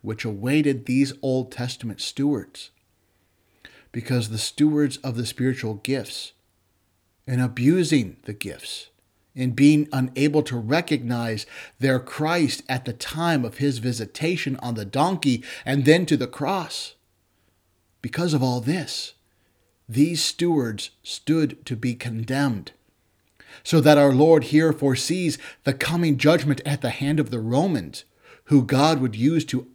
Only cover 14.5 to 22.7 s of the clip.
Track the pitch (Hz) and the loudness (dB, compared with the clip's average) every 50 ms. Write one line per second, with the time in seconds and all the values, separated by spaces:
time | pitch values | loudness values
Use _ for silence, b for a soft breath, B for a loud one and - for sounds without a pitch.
14.5 | 131 - - 120 117 110 104 101 - 135 151 180 190 175 - 139 123 117 B B | -6 -6 -6 -6 -6 -6 -8 -4 -2 0 0 0 0 0 0 0 0 0 B B
15.5 | B B B - 135 143 131 143 156 175 180 - 160 123 123 117 - - - 139 | B B B -2 0 2 6 6 6 6 4 2 0 0 0 -2 -6 -6 -4 -2
16.5 | 196 190 165 - - - - - - _ _ _ _ _ _ _ _ _ _ _ | -2 -4 -4 -8 -10 -12 -12 -14 -16 _ _ _ _ _ _ _ _ _ _ _
17.5 | _ _ _ _ _ _ _ _ _ _ - 113 - 160 175 180 151 143 131 127 | _ _ _ _ _ _ _ _ _ _ -12 -8 -4 -2 -2 0 0 0 0 0
18.5 | 123 123 113 131 165 185 139 - - - - - - _ _ _ _ _ _ _ | 0 -2 -2 -2 -2 -2 -4 -6 -8 -10 -10 -12 -14 _ _ _ _ _ _ _
19.5 | _ _ _ _ _ _ _ - 110 131 147 165 175 156 - - - - 170 175 | _ _ _ _ _ _ _ -4 2 2 2 2 2 0 -2 -2 -2 0 0 2
20.5 | 165 147 123 117 110 98 - - _ _ - - - - - - 156 160 156 151 | 2 2 0 -2 -4 -8 -10 -14 _ _ -16 -14 -14 -6 -2 0 0 2 2 0
21.5 | - - - - 127 110 123 127 117 117 - 123 113 113 113 120 131 139 143 277 | -2 -6 -12 -10 -8 -4 -4 -4 -4 -4 -6 -8 -6 -6 -6 -4 -2 0 0 0
22.5 | 226 98 - - | 0 -2 -6 -12